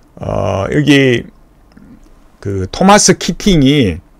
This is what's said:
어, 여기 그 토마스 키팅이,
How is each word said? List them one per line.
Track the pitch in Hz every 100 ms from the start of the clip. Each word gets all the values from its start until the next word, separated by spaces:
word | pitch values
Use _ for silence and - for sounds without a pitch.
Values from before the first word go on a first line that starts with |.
| _ -
어, | - 104 98 98 98
여기 | 147 143 143 135 120 - - _ _ _ _ - - - - _ _
그 | 104 98 92
토마스 | - 190 202 - 180
키팅이, | - 175 - 165 135 147 107 80 - _